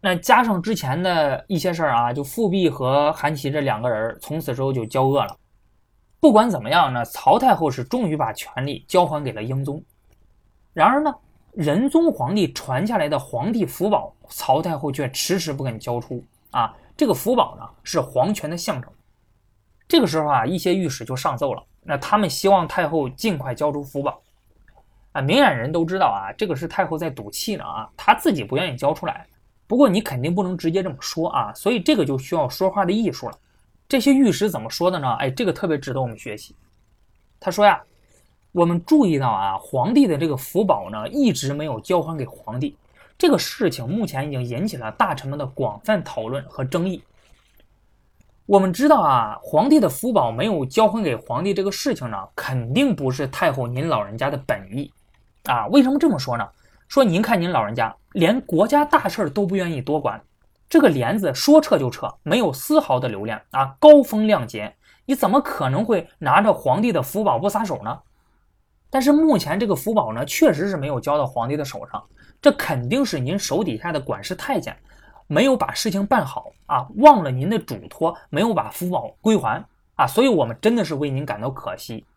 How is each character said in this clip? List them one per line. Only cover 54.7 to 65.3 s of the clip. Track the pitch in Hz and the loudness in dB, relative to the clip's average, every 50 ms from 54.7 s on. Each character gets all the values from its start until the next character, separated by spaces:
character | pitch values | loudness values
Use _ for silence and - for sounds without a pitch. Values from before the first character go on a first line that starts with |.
| 98 | -8
意 | 131 143 - _ _ _ _ _ _ _ _ _ _ _ | -10 -10 -10 _ _ _ _ _ _ _ _ _ _ _
啊。 | - 131 117 107 113 | -2 -2 -2 0 4
为 | 190 285 254 | 4 6 6
什 | 254 | 6
么 | 269 285 | 4 2
这 | 330 320 | 2 2
么 | 220 135 | 2 0
说 | 131 - 120 | -2 -4 -4
呢？ | 117 101 - _ _ _ _ _ _ _ _ | -4 -4 -8 _ _ _ _ _ _ _ _
说 | - 277 269 | 2 4 4
您 | 214 165 180 220 | 4 4 2 2
看 | 208 233 185 | 2 0 0
您 | 170 175 | 0 0
老 | 180 131 110 | 0 0 -2
人 | 101 113 | -2 -2
家 | 127 113 110 - _ _ _ _ | -2 -2 -2 -4 _ _ _ _
连 | 190 170 170 220 262 - | 2 2 2 2 0 -2
国 | - - 160 202 - | -2 2 2 2 4
家 | 294 294 294 | 4 4 4
大 | 294 - 302 - 180 | 4 2 2 2 0
事 | - - 208 | -4 -2 -4
儿 | 151 | -2
都 | 135 208 202 | 0 -2 -2
不 | 180 185 | 0 0
愿 | 196 185 170 165 | -2 -2 -2 -4
意 | 139 | -6
多 | 131 - 147 156 | -4 -2 -4 -2
管， | 139 117 104 113 - _ _ _ _ _ _ _ _ _ | -2 -2 -6 -6 -14 _ _ _ _ _ _ _ _ _
这 | - 330 | 4 6
个 | 269 214 | 6 6
帘 | 156 135 117 117 165 220 | 4 4 0 0 0 0
子 | 202 156 131 | 0 -2 -2
说 | - - - 294 311 | 0 4 6 6 6
撤 | 302 - - 156 | 8 6 2 2
就 | 135 123 | 2 -2
撤， | - - - 113 - - _ | -4 -6 -10 -10 -12 -10 _
没 | 151 160 247 | -2 0 2
有 | 233 170 131 | 2 0 -2
丝 | 135 - - 202 208 | -4 -6 0 2 2
毫 | 202 - 135 123 | 2 2 -2 0
的 | 127 123 | 0 -2
留 | 107 98 101 | -6 -6 -6
恋 | 113 110 107 - _ | -8 -8 -10 -12 _
啊， | - 131 135 135 - _ | -2 -2 -2 -2 -2 _
高 | - 302 302 294 262 | 10 12 12 12 10
风 | - - 214 214 214 | 4 0 0 2 2
亮 | 208 160 120 | 2 2 0
节， | 113 - 110 104 107 - _ _ _ _ _ _ | -4 -8 -8 -10 -10 -12 _ _ _ _ _ _
你 | - 277 | -4 -2
怎 | 254 - | 0 2
么 | 180 | 4